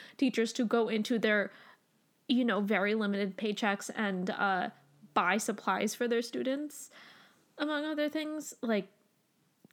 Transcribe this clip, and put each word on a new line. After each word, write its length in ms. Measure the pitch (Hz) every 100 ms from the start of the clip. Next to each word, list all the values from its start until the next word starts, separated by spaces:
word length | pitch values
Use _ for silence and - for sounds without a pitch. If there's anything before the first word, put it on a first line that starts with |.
| - -
teachers 340 | 262 226 226
to 140 | - 226
go 240 | 233 220
into 280 | 220 214 233
their, 320 | 220 208 196 - - - _ _ _ _ -
you 160 | 247
know, 160 | 240 208
very 340 | 202 196 202
limited 440 | 220 202 196 202 -
paychecks 520 | 220 208 214 202 - -
and, 360 | 208 185 185
uh, 380 | - 196 185 208 - _ _ - -
buy 180 | 180 208
supplies 600 | - 214 - 196 208 -
for 120 | 240
their 140 | 233
students, 720 | 240 254 247 277 302 - - - - - - _ _ -
among 260 | 302 294
other 240 | 311 294 294
things. 460 | 311 302 311 294 -
Like, 260 | 233 214 185 _ _ _ _ _ _ _ -